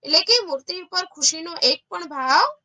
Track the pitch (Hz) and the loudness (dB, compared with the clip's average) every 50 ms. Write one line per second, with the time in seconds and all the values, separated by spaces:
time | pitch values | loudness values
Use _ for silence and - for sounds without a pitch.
0 | _ 269 302 330 359 - 466 494 415 349 277 269 - - 349 370 359 - - 359 | _ 2 0 0 4 4 2 2 2 -2 -6 -6 -6 -8 -10 -10 -10 -6 -6 -6
1 | 370 359 _ 302 285 - - 320 320 349 339 320 - 247 302 - _ _ - 349 | -6 -6 _ 0 0 0 0 0 -10 -12 -8 0 0 0 0 0 _ _ -10 -10
2 | 349 311 294 277 262 262 269 330 466 587 605 587 | -10 -8 -8 -6 0 4 4 4 4 2 -2 _